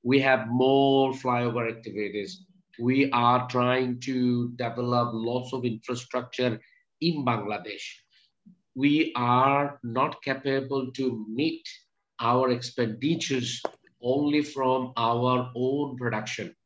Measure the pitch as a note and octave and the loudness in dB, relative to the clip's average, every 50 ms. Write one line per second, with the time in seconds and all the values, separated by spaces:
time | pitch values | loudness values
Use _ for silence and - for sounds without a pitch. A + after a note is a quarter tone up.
0 | - B2 C3+ C#3 C3+ C3+ C3 B2 A2+ A2+ A#2+ B2+ C3 C3 C3+ C#3 C#3 C#3 C3+ C3+ | 2 4 4 4 6 4 4 2 2 -2 2 4 4 6 6 6 6 6 6 4
1 | C3+ C3 B2+ - - C3 B2 A#2+ B2 A#2+ A2 A#2+ A#2 A2+ - - - A2 F#2+ G#2 | 4 2 0 -2 -2 0 0 2 0 0 -2 -2 -4 -4 -6 -8 -12 -10 -8 -6
2 | G#2 G2 F#2 G#2 G2 - - - - _ _ _ _ _ _ - A#2+ A#2+ C3 C3+ | -6 -6 -6 -8 -8 -8 -12 -16 -20 _ _ _ _ _ _ -4 0 2 2 4
3 | C#3 C3+ B2 A#2+ A#2+ A#2+ B2 B2 B2 - - B2+ B2 B2 B2+ B2+ B2+ B2 B2 B2 | 2 2 2 2 4 4 4 4 2 0 0 2 2 2 2 2 0 -2 -4 -6
4 | B2 C3+ C3 B2+ B2 B2 A#2+ A#2+ A#2+ B2 B2 - B2 A#2+ - A#2+ A#2+ B2 B2 A#2+ | -6 -4 -2 0 2 2 2 2 -2 -4 -4 -6 -6 -6 -4 -4 -2 0 2 2
5 | A#2+ A#2+ A2+ A2+ A2+ A#2 A#2+ B2+ B2 - - C3 A#2+ A#2+ G#2+ A2 _ - B2 A#2+ | 0 0 -2 -4 -4 -2 -2 -4 -4 -4 -8 -4 -4 -4 -4 -4 _ -6 -8 -8
6 | - _ - B2+ B2 B2 - - B2+ B2 G#2+ G#2+ _ _ _ _ _ _ _ _ | -6 _ -6 -6 -6 -6 -4 -2 0 0 0 -2 _ _ _ _ _ _ _ _
7 | - E3+ E3 D3 C3+ B2 A#2 G#2+ G2+ G2+ G#2 G2 F2 G#2+ G2+ - - - - - | -2 -2 0 0 0 0 -2 -2 -2 -4 -6 -6 -8 -10 -12 -12 -12 -14 -16 -18
8 | _ _ _ _ _ _ _ _ _ - - _ _ _ _ C3 C#3 C#3+ D3 D#3 | _ _ _ _ _ _ _ _ _ -20 -20 _ _ _ _ 0 2 2 4 4
9 | D#3+ - - B2 B2 A#2+ B2 B2 C3 C#3 C#3 C#3+ C#3+ C#3 C#3 - - A#2+ A2+ B2+ | 2 0 0 -2 2 4 4 4 4 4 4 2 0 -2 -6 -8 -10 -6 -2 0
10 | C3+ D#3+ D#3 - - C#3+ C3+ C3+ C3+ C#3 C3+ C3+ C3 A#2+ C3+ C3+ B2+ B2+ B2+ - | 0 -2 -2 -8 -6 -6 -6 -4 -2 -2 -2 -2 -2 -2 -4 -4 -4 -4 -4 -2
11 | C3+ B2+ A#2 A2 G#2+ G#2+ A2 B2 D3+ E3 E3 - _ - - - _ _ _ _ | -2 -2 -2 -4 -8 -6 -4 -2 -2 -2 -2 -6 _ -18 -20 -20 _ _ _ _
12 | _ _ _ - A#2 A#2 B2 B2+ C3 B2+ B2 A#2+ - - - - A#2+ A2 G#2+ G#2+ | _ _ _ -4 0 2 2 4 4 2 0 -2 -4 -8 -4 -2 -2 -2 -2 -2
13 | B2+ D3+ E3+ - - - C#3 B2+ A#2+ - - - - - - _ _ _ _ _ | 0 0 0 0 0 -2 -2 -2 -2 -4 -6 -6 -8 -8 -8 _ _ _ _ _
14 | A#2+ B2 C3 C#3+ D3 D3 D3 D3+ C#3+ D3 - C#3 C3 C3 B2+ C3 B2+ B2 - A#2+ | -2 0 0 2 2 2 2 2 0 0 -4 -2 0 2 2 0 -2 -4 -2 0
15 | A2+ A#2 A#2 A#2+ B2 B2+ B2 B2 B2 - - B2 B2+ C3 C3+ C#3+ D3 C#3 B2 B2 | 0 2 2 2 2 2 2 2 0 -4 -4 -2 0 0 0 0 -2 -4 -6 -6
16 | B2 A#2 A2 G#2+ A2 - - - G2+ F2 - _ _ | -4 -4 -4 -4 -6 -6 -8 -8 -10 -12 -12 _ _